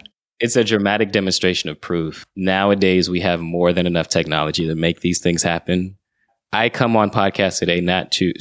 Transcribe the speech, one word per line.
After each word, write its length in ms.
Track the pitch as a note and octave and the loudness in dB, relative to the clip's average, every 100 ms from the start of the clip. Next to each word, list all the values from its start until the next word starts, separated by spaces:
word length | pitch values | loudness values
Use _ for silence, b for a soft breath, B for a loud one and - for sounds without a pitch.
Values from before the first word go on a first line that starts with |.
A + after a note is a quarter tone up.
| - _ _ - | -6 _ _ -4
It's 160 | A#2+ B2+ | 0 2
a 80 | |
dramatic 480 | A2 A2 G2 G#2+ G#2+ | 4 2 2 2 2
demonstration 580 | G#2 F#2+ F2+ F#2 F2 D#2+ | 0 0 0 0 0 -4
of 100 | D2+ | -8
proof. 440 | - F2 D#2+ - - - | -4 -4 -4 -8 -14 -4
Nowadays, 720 | F#2 F#2+ G2+ G2+ F#2+ F#2 F2 | -2 2 2 4 4 4 2
we 100 | F2+ | 0
have 220 | F#2 F2 | 0 -2
more 320 | E2 F2 F2 | -2 0 2
than 120 | F2 F2 | 2 0
enough 220 | E2+ D#2+ | 0 0
technology 580 | E2+ D#2+ D#2 D#2 D#2+ E2 | -2 0 -2 -2 -2 -4
to 80 | D#2+ | -2
make 260 | E2 E2+ | -2 -2
these 180 | F2+ F2+ | -2 -2
things 240 | F2+ E2+ | 0 0
happen. 520 | - E2+ - F2+ F#2 F#2+ _ _ _ _ _ | 0 -2 -2 -2 -4 -10 _ _ _ _ _
I 180 | G#2 A#2+ | -2 0
come 260 | - A#2+ A2+ | 0 2 2
on 140 | G#2 | 2
podcast 480 | A2 G2 - G2 - | 2 0 0 -2 0
today 200 | E2+ F2 | -2 0
not 300 | F2 F#2 - | 0 0 -2
to, 200 | - F#2 - | -2 -2 -4